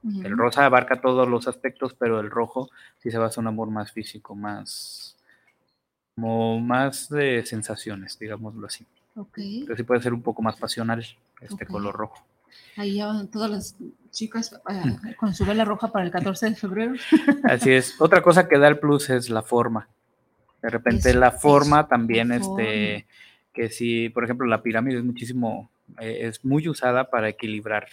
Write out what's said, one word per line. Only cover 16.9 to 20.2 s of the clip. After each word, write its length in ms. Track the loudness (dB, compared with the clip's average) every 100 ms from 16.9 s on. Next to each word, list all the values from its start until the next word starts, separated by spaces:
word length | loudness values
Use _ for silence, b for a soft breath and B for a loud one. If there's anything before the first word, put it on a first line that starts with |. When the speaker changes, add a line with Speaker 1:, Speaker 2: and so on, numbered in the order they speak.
Speaker 1:
<laughs> 500 | -6 2 4 4 2
Speaker 2:
Así 280 | 2 4 6
es. 280 | 6 4 2
Otra 220 | 6 8
cosa 260 | 8 6 6
que 100 | 8
da 100 | 8
el 120 | 6
plus 300 | 2 2 2
es 200 | 0 0
la 140 | -4
forma. 440 | 2 2 2 -2 -8 _ _ _